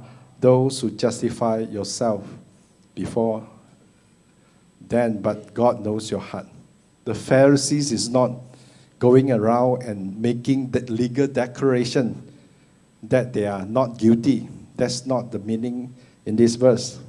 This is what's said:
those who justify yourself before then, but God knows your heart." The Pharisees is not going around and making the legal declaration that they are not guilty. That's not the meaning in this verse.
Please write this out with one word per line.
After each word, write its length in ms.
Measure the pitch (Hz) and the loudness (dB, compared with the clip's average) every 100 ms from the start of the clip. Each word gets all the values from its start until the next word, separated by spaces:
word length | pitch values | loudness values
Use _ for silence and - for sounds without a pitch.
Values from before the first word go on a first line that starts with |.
| - - - - | -14 -20 -20 0
those 400 | 127 127 131 131 | 4 4 2 -2
who 100 | 113 | -6
justify 680 | 104 120 117 120 - 117 113 | -2 -2 -2 -6 -2 -2 -2
yourself 640 | 113 107 95 - 117 104 95 - - _ _ _ _ | -4 -8 -8 -4 -2 -2 -6 -18 -20 _ _ _ _
before 540 | - 90 - 113 110 110 - _ _ _ _ _ _ _ _ _ _ _ _ 92 | -10 -6 -2 -2 -2 -8 -20 _ _ _ _ _ _ _ _ _ _ _ _ -4
then, 320 | 117 120 104 | 0 0 -2
but 320 | 98 104 - | -4 -4 -8
God 320 | - 120 120 104 | 0 0 0 -4
knows 260 | 107 107 | -6 -6
your 80 | 101 | -8
heart." 280 | - 98 - - - _ _ _ - | -8 -12 -14 -20 -20 _ _ _ -10
The 100 | 104 | -8
Pharisees 800 | - 131 139 143 - 147 143 | 2 6 8 6 2 -2 -2
is 160 | 110 110 | -2 0
not 220 | 127 123 - - - - - - _ | 0 0 -2 -14 -20 -20 -20 -20 _
going 320 | 123 127 139 | 6 6 6
around 520 | 117 107 120 127 127 | 2 2 2 2 0
and 360 | 120 101 95 98 | -4 -8 -8 -4
making 500 | 117 120 123 135 127 | -2 -2 0 0 0
the 100 | 127 120 | -4 -4
legal 360 | 113 123 120 139 | -2 -2 0 0
declaration 960 | 135 123 - 135 123 120 147 113 92 - - _ _ _ _ _ _ | 0 -4 0 2 2 0 0 -2 -6 -14 -20 _ _ _ _ _ _
that 280 | 110 127 123 | -2 0 0
they 160 | 131 101 | -4 -4
are 180 | 98 95 | -4 -4
not 320 | 120 123 110 | -2 -2 2
guilty. 520 | 110 117 123 117 - - - - | 4 4 2 0 -4 -16 -16 -4
That's 300 | 123 - 135 | -4 -4 -4
not 260 | 127 - | -4 -4
the 80 | 107 | -8
meaning 540 | 101 113 123 123 127 - - _ - | -6 -4 -4 -8 -10 -16 -20 _ -4
in 100 | 110 | 4
this 200 | 117 117 | 4 6
verse. 440 | 127 120 - - | 4 4 -2 -12